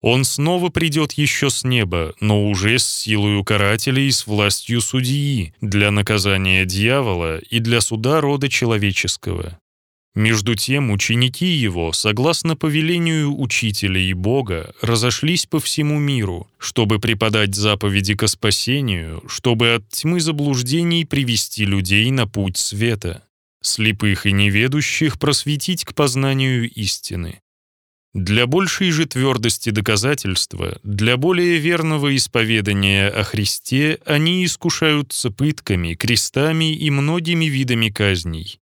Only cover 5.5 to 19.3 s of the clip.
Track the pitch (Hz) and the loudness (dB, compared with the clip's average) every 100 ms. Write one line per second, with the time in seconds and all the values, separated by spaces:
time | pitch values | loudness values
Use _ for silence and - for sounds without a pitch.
5.5 | - 107 101 104 104 101 107 95 95 95 | -6 -2 2 2 2 2 0 2 2 2
6.5 | 95 92 95 107 135 123 90 82 80 - | 2 2 0 2 2 0 -2 -2 -4 -4
7.5 | 113 113 117 110 113 120 156 143 143 135 | -2 2 0 0 -2 0 0 0 0 -2
8.5 | - 120 113 101 92 87 - - 87 85 | 0 0 0 0 -2 -4 -4 -6 -6 -8
9.5 | 85 _ _ _ _ _ - 107 110 104 | -12 _ _ _ _ _ 0 2 2 0
10.5 | 110 - 139 131 101 - 113 127 131 185 | -2 0 0 0 0 0 2 0 0 0
11.5 | 165 113 87 82 78 107 107 139 165 170 | 2 0 0 -2 -2 0 2 2 0 -2
12.5 | 156 160 151 156 175 165 160 147 143 127 | -2 0 0 0 0 0 0 0 -2 -2
13.5 | - 113 104 101 92 92 92 95 131 117 | 0 -2 0 0 0 0 0 0 0 0
14.5 | 87 78 - 110 117 120 117 151 175 - | -4 -6 -6 0 2 2 0 0 0 0
15.5 | 160 - - 147 147 147 135 101 87 - | -2 -2 -2 0 0 0 0 -2 -4 -10
16.5 | _ - - 110 107 113 107 110 107 104 | _ -6 0 2 2 2 2 2 2 2
17.5 | 98 104 101 104 98 98 104 110 - 110 | 2 2 2 2 0 0 0 0 0 0
18.5 | 98 - 135 135 92 80 80 - | 0 0 -2 -2 -4 -4 -10 -10